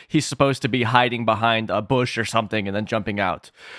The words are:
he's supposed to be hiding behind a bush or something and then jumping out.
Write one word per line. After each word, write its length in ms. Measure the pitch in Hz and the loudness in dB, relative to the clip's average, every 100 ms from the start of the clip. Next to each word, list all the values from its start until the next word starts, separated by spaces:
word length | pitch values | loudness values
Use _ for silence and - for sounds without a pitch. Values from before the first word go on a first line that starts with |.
| - | -2
he's 180 | 156 - | -2 -2
supposed 360 | 131 139 131 | 0 2 2
to 60 | 123 | -2
be 140 | 123 | 0
hiding 420 | 113 123 123 117 | 2 4 2 2
behind 460 | 113 104 117 113 110 | 0 2 2 2 0
a 100 | 98 | -4
bush 380 | 98 131 127 - | 0 0 0 -2
or 60 | |
something 420 | 110 113 107 110 101 | 0 0 0 -2 -2
and 100 | 101 | -4
then 80 | |
jumping 340 | 107 113 104 104 | -2 -4 -2 -2
out. 320 | 92 80 - _ - | -2 -2 -10 _ -20